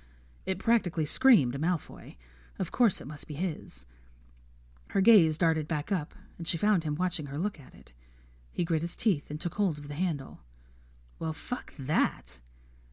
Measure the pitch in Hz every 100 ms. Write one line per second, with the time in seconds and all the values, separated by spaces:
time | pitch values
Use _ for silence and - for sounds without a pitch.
0 | - - - - - 185 - 233 175 165
1 | 151 - 262 214 123 131 165 170 - 117
2 | 117 - - - - - 185 - 233 -
3 | - 147 - 143 185 - - - - -
4 | - - - - - - - - - 196
5 | 202 220 160 156 165 160 151 151 - 180
6 | 147 - - - 160 160 208 190 156 147
7 | 180 - 143 143 202 - 127 - - -
8 | - - - - - - 170 160 170 -
9 | 226 147 - 151 165 - 202 147 147 147
10 | 180 147 - - - - - - - -
11 | - - 160 156 - 247 - - 131 180
12 | 240 - - - - - - - -